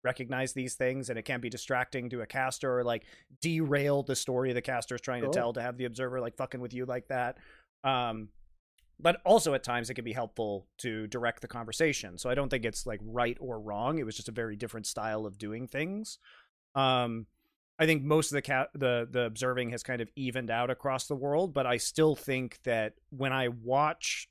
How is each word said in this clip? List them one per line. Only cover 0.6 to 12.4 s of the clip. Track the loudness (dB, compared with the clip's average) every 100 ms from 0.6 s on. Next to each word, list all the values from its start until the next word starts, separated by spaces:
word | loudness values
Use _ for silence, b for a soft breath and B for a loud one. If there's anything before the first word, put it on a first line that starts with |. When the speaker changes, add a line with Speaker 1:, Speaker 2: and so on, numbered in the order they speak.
| -6
Speaker 1:
things, | 0 0 0 -4
and | -6
it |
can | -4 -4
be | -4
distracting | -8 -2 -2 0 -4 -6
to | -6
a |
caster | -6 -2 -2 0 0 2
or, |
like, | 2 0 B B B -4
derail | 0 2 2 2 4 2
the | 2
story | -2 0 0 2
the | 0
caster | 0 -4 -4
is | -6
trying | -4 -2
Speaker 2:
Sure. | 2
Speaker 1:
to | 2
tell, | 2
to | 0
have | -4 -4
the |
observer, | -6 -4 -4 -2
like, | -4 -4
fucking | -6 -6
with | -8
you | -6
like | -4 -4 -2
that. | -2 -2 -4 B B B _
Um, | 0 0 0 -4 -10 -16 -20 _ _ _ _ 2
but | 2 4
also | 6 8 8
at | 2
times | 2 -2 -2
it |
can | -6
be | -4
helpful | -4 -4 -2 -2 -2 -8 -8
to | -4 -4
direct | -4 0 -2 -2
the | -10
conversation. | -10 -8 4 4 4 -6 -6
So | 0
I |
don't | 0